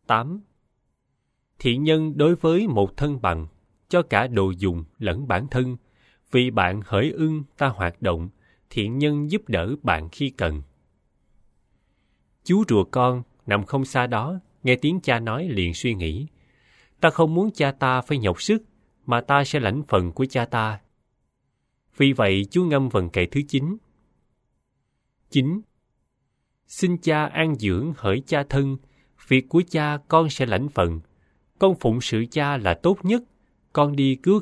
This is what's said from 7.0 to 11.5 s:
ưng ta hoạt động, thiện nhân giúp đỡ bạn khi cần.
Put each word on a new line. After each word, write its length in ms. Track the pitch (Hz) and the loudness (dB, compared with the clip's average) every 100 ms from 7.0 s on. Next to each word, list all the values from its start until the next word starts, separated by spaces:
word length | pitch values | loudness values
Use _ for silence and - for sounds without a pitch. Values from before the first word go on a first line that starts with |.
| 139 | 0
ưng 320 | - 160 156 139 - | 0 -2 -2 -6 -4
ta 100 | 139 | -4
hoạt 340 | 110 87 - | -2 -4 -2
động, 280 | 95 85 87 - _ _ _ | -2 -2 -6 -12 _ _ _
thiện 280 | - 104 127 | -4 -4 -2
nhân 340 | 147 147 147 | 0 0 -2
giúp 180 | 208 208 | -4 -2
đỡ 260 | 98 90 139 | -4 -2 -4
bạn 260 | 117 82 80 | -2 -2 -2
khi 200 | - 139 | -6 -6
cần. 320 | - 85 76 71 _ _ _ _ _ _ _ _ | -2 -4 -4 -10 _ _ _ _ _ _ _ _